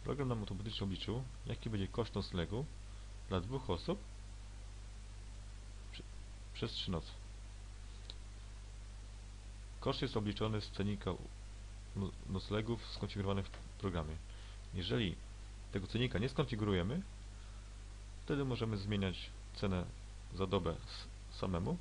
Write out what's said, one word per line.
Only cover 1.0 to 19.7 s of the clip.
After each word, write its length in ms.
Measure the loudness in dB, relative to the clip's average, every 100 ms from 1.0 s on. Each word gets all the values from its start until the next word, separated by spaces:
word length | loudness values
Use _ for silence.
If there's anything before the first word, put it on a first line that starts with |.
| 2 0 0 -6 -4
jaki 240 | -2 2
będzie 180 | 2 2
koszt 280 | 2 2 2
noclegu 500 | 2 2 2 2 0 -4 -8 -8 -8 -8 0
dla 120 | 2
dwóch 280 | 2 0 2
osób 300 | 2 2 0 -2 -8 -8 -8 -8 -8 -8 -8 -8 -8 -8 -8 -8 -6 -6 -8 -8 -8 -6
prze-, 120 | -6 -6 -6 -8 -8 -6
przez 180 | -2 0
trzy 200 | 0 2
noce. 200 | 2 0 -6 -8 -8 -8 -8 -8 -8 -8 -8 -8 -8 -8 -8 -10 -10 -10 -10 -10 -10 -10 -10 -10 -10 -10 -10 -10 -4
Koszt 220 | -2 0
jest 160 | 2 2
obliczony 440 | 2 4 4 2
z 100 | 0
cennika 400 | 0 2 2 0
u-, 60 | 0 -4 -8 -8 -8 -8 -8 -6 0
no-, 160 | 0 -2 -2
noclegów 580 | -2 2 2 2 0 0
skonfigurowanych 580 | -2 -2 2 4 4 2
w 340 | -4 -8 0
programie. 360 | 2 2 0 -2 -6 -8 -8 -8 -4
Jeżeli 420 | -2 2 4 4 2 -4 -8 -8 -8 -2
tego 160 | -2 2
cennika 320 | 4 4 4
nie 100 | 2
skonfigurujemy, 720 | 4 2 4 6 6 6 2 0 -6 -8 -8 -8 -8 -8 -10 -10 -10 -8 -8 2
wtedy 200 | 4 4
możemy 320 | 4 4 2
zmieniać 520 | 4 6 6 2 -4 -8 -8 2
cenę 300 | 4